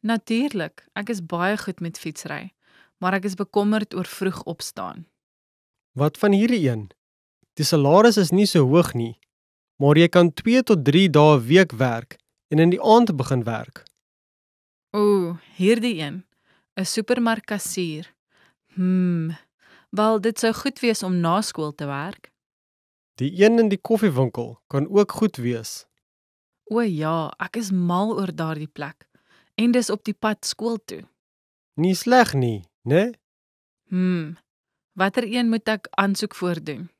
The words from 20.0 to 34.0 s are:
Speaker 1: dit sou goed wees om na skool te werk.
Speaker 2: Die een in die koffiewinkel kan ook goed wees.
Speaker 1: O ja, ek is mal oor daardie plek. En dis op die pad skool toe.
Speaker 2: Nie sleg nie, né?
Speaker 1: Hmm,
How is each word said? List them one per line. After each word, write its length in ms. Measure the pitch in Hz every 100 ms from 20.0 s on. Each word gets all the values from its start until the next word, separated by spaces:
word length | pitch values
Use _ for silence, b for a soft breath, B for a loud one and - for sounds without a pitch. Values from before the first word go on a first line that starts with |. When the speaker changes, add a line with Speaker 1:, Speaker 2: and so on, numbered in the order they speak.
| 214 220
Speaker 1:
dit 180 | 208 220
sou 140 | 226
goed 260 | 226 277 269
wees 240 | 240 214
om 160 | 185 180
na 220 | 170 180
skool 340 | 214 - 151 143
te 100 | 147
werk. 460 | 139 156 202 - _ _ _ _ _ _ _ _ -
Speaker 2:
Die 280 | 131 180
een 160 | 208 233
in 100 | 220
die 80 | 196
koffiewinkel 800 | - 226 214 127 131 - 120 120 _
kan 200 | 139 151
ook 220 | 196 202
goed 240 | - 214 -
wees. 480 | 120 117 113 - - _ _ _ _ _ _ _ -
Speaker 1:
O 140 | 220
ja, 500 | 233 160 156 165 156 -
ek 180 | 170 226
is 160 | 214
mal 400 | 190 175 175 214 220
oor 140 | 190 156
daardie 320 | 160 156 151
plek. 360 | - 143 - _ _ _ _ _ -
En 160 | 233
dis 180 | 240 240
op 140 | 208
die 100 | -
pad 320 | 202 214 208 -
skool 320 | - 226 226 -
toe. 180 | 80 - _ _ _ _ _ _ -
Speaker 2:
Nie 180 | 170 185
sleg 380 | - 247 226
nie, 300 | 139 123 107 90 _ 120
né? 240 | 151 220 233 _ _ _ _ _ _ _
Speaker 1:
Hmm, 480 | 185